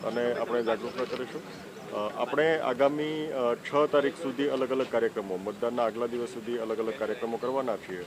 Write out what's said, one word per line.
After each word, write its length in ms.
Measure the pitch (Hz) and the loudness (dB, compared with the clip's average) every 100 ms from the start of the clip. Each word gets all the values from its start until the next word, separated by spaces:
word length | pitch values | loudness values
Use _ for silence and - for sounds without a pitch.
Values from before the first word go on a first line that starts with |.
| 113 | -2
અને 280 | 117 120 | 0 0
આપણે 300 | 117 113 120 | 0 0 2
જાગૃતતા 400 | 113 110 117 120 | 2 0 -2 -4
કરીશું. 720 | 127 123 127 - - - - - 104 | -4 -4 -6 -8 -10 -14 -14 -14 -8
અ, 40 | 101 | -4
આપણે 600 | 104 - 120 139 160 156 | -4 -2 0 4 4 4
આગામી, 760 | 127 123 139 147 151 156 156 | 2 4 4 4 -2 -2 -2
અ, 240 | 139 120 120 | 0 2 0
છ 360 | - 147 147 | 2 4 6
તારીખ 220 | 147 139 | 6 4
સુધી 340 | - 135 123 143 | 0 -4 0 0
અલગ 240 | 131 131 | 2 2
અલગ 140 | 131 123 | 0 2
કાર્યક્રમો, 460 | 117 113 110 98 92 | 2 2 0 -4 -4
મતદાનના 460 | 98 104 117 123 | -4 -2 -2 2
આગલા 240 | 113 107 120 | 0 0 -2
દિવસ 220 | 120 117 | -2 -4
સુધી 280 | 120 110 120 | -6 -6 -4
અલગ 220 | 113 110 | -2 -2
અલગ 200 | 113 110 | -2 -2
કાર્યક્રમો 380 | 107 107 113 117 | -2 -2 -2 -2
કરવાના 400 | 123 135 127 101 | -2 0 0 -4
છીએ 220 | - 92 | -4 -10